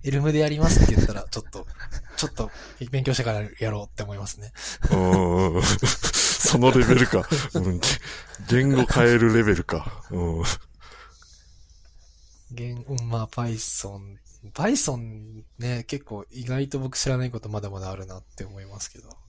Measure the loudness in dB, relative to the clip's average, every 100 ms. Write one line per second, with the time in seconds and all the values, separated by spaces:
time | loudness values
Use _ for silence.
0 | -2 0 2 2 0 4 6 8 8 8
1 | 4 2 -6 -8 -10 -14 -14 -12 -10 -10
2 | -10 -6 -6 -4 -8 -8 -20 -14 -6 -2
3 | 0 0 0 -4 -6 -6 -6 -4 -8 -10
4 | -10 -8 -8 -10 -12 -14 -12 -2 2 4
5 | 4 4 4 4 2 2 2 2 0 0
6 | -2 0 0 2 2 6 6 6 6 6
7 | 4 2 0 -2 -2 -2 -2 0 0 -2
8 | -6 -16 -16 -16 0 2 4 4 4 6
9 | 6 6 6 4 4 2 0 -6 -6 -10
10 | -8 -4 -4 -2 -2 -4 -8 -20 -20 -20
11 | -20 -20 -20 -20 _ -20 -20 -20 -20 -20
12 | -20 _ -20 -20 -18 -12 -10 -10 -8 -6
13 | -4 -6 -6 -6 -6 -4 -6 -8 -8 -12
14 | -16 -20 -20 -20 -20 -4 -2 0 -2 -4
15 | -10 -16 -18 -20 -20 _ -6 -6 -8 -12
16 | -10 -14 -14 -14 -6 -4 -4 -6 -6 -6
17 | -2 -2 -4 -8 -8 -8 -8 -10 -10 -10
18 | -12 -16 -18 -16 -16 -16 -18 -14 -14 -16
19 | -20 -20